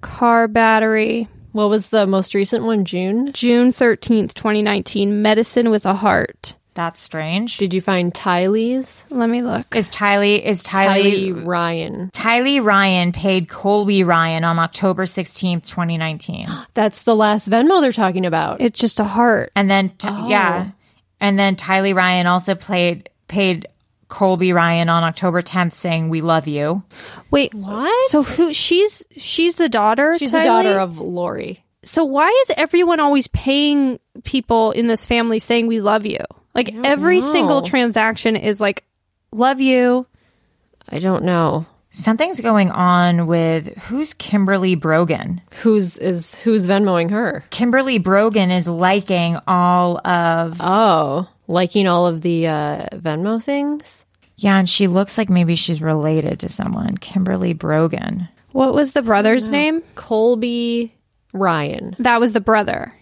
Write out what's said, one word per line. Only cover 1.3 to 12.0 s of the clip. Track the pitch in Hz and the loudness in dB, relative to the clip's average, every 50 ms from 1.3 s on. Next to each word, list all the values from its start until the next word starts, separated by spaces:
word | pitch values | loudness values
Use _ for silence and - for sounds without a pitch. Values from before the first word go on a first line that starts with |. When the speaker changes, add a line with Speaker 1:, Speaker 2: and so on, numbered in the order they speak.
| - - - - - | -10 -20 -20 -10 -4
Speaker 2:
What | 214 214 208 | 0 0 2
was | 208 220 196 - | 2 0 -2 0
the | - 220 202 | 0 2 2
most | 190 190 190 190 - - | 4 2 0 0 0 0
recent | 202 196 190 - 226 - | -2 -2 0 -2 -2 -2
one? | 226 226 214 190 | 0 0 0 0
June? | 170 - 180 185 185 202 226 254 285 269 | -2 -2 -4 -2 -2 0 -2 -2 -4 -4
Speaker 1:
June | - - 240 240 240 247 254 247 | -2 2 2 4 6 4 4 4
thirteenth, | - 262 240 220 - - - 233 220 196 - - | 4 2 2 2 0 0 0 0 0 0 -2 -6
twenty | - - 220 208 208 208 | -6 -4 -2 0 0 0
nineteen. | 214 208 - - - - 208 202 202 208 208 214 | 0 0 -2 -4 -4 -2 -2 0 0 0 0 2
Medicine | 214 214 214 226 - - 247 240 233 | 2 2 2 2 0 0 0 2 2
with | 220 208 - | 2 0 0
a | 196 190 | 0 -2
heart. | 196 196 208 185 82 - - - _ - - - _ _ _ _ | 0 2 2 2 2 0 -2 -8 _ -16 -18 -18 _ _ _ _
Speaker 3:
That's | - 170 165 165 - | -8 -8 -8 -6 -8
strange. | - - - 160 156 156 165 190 226 240 - | -12 -10 -8 -8 -6 -4 -4 -4 -4 -4 -4
Speaker 2:
Did | - 208 190 175 | -4 -4 -2 -2
you | 190 | -2
find | 180 - 196 180 175 175 170 | -2 0 0 0 0 -2 -4
Tylee's? | - - 202 180 175 180 190 208 220 226 233 247 262 262 - - - - _ | -4 -2 -2 0 2 2 2 0 0 0 0 -2 -4 -4 -8 -12 -20 -18 _
Speaker 1:
Let | 302 254 233 226 | -4 -2 0 0
me | 233 240 | 0 -2
look. | 247 240 226 - 247 _ - | -2 -2 -4 -6 -6 _ -2
Speaker 3:
Is | 226 208 - | -2 -2 -2
Tylee, | - - 208 202 202 202 202 202 208 208 - | -4 -2 0 2 2 2 4 2 2 2 2
is | - 208 180 - | 0 -4 -4 -4
Tylee | - - 190 196 196 196 196 196 202 208 190 190 190 180 | -4 -2 0 2 2 2 4 4 2 2 2 -2 -4 -4
Speaker 2:
Tylee | 170 165 | -6 -6
Ryan. | 170 180 175 170 170 170 165 160 160 - - | -4 -4 -2 -2 -2 -4 -4 -6 -8 -8 -10